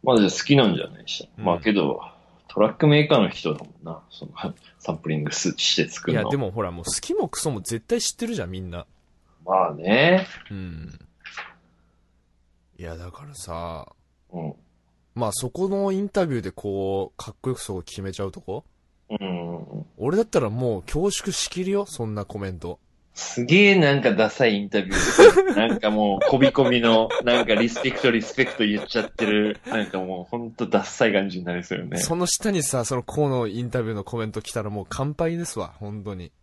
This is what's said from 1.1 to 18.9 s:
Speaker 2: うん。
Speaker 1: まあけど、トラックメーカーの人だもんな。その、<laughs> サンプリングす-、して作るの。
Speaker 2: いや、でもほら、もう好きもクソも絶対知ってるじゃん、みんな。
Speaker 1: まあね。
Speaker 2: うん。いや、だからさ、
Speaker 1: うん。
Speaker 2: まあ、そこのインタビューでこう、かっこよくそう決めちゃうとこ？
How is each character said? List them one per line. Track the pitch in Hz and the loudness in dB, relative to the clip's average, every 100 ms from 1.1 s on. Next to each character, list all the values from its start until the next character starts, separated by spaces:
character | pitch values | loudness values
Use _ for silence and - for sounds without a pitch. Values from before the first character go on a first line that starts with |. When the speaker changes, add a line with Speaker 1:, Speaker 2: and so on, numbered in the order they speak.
| - - - | -12 -12 -4
Speaker 2:
う | |
ん。 | |
Speaker 1:
ま | 104 | 0
あ | 82 | 2
け | 110 | 2
ど、 | 98 73 50 - - _ _ _ | 2 2 -2 -8 -20 _ _ _
ト | - | 2
ラ | 107 | 2
ッ | |
ク | - 151 | 4 6
メ | 147 | 6
ー | 151 | 6
カ | 143 | 4
ー | |
の | 95 | 2
人 | - 82 | 0 -4
だ | 76 | -4
も | - | -8
ん | - | -18
な。 | 80 82 _ | -16 -16 _
そ | - - | -18 -18
の、 | |
<laughs> | - - - _ _ | -10 -10 -10 _ _
サ | - | -8
ン | 80 | -6
プ | - | -2
リ | 78 | -2
ン | |
グ | 73 | -2
す-、 | - 90 - | -2 -2 0
し | - - | -2 0
て | - | -2
作 | - - | -4 -2
る | 117 | -2
の。 | |
Speaker 2:
い | |
や、 | 113 | 0
で | 139 | -2
も | 107 | -4
ほ | 101 | -4
ら、 | 95 | -6
も | 87 | -6
う | |
好 | 85 | -6
き | - - | -6 -4
も | 381 180 | -4 -4
ク | - | -4
ソ | 160 | -6
も | 113 | -6
絶 | 92 113 _ | -6 -8 _
対 | 233 | -2
知 | - | -2
っ | - | -6
て | 233 | -6
る | |
じ | 214 | -6
ゃ | 90 | -6
ん、 | |
み | 92 | -8
ん | 92 | -10
な。 | 87 - _ _ _ _ _ | -12 -14 _ _ _ _ _
Speaker 1:
ま | 85 95 87 | 0 2 2
あ | |
ね。 | 73 85 113 160 185 185 - - | -2 2 4 6 4 2 -12 -14
Speaker 2:
う | |
ん。 | 101 92 82 - - - _ - - - - _ _ _ _ _ _ _ _ _ _ _ _ | -12 -10 -12 -14 -18 -20 _ -18 -16 -18 -20 _ _ _ _ _ _ _ _ _ _ _ _
い | |
や、 | 87 82 | -14 -12
だ | 87 | -14
か | 87 | -16
ら | 147 | -20
さ、 | 139 - 82 85 82 - _ _ _ _ | -16 -12 -10 -8 -10 -14 _ _ _ _
Speaker 1:
う | 90 | -10
ん。 | 80 - _ _ _ _ _ | -10 -12 _ _ _ _ _
Speaker 2:
ま | - 117 | -4 -4
あ、 | |
そ | - 127 | -4 -8
こ | - 190 | -4 -2
の | 196 196 | 0 -2
イ | 190 | -2
ン | 202 | -2
タ | 208 175 | -2 0
ビ | 123 | -2
ュ | |
ー | |
で | 92 | -6
こ | - 104 98 95 98 95 | -8 -6 -4 -2 -2 -4
う、 | - | -10
か | - | -18
っ | - | -10
こ | 131 | -6
よ | 127 | -6
く | |
そ | - 95 | -8 -10
う | |
決 | 85 - | -10 -10
め | 98 | -10
ち | 92 | -6
ゃ | |
う | 98 | -8
と | - | -8
こ？ | - 104 _ _ _ | -12 -12 _ _ _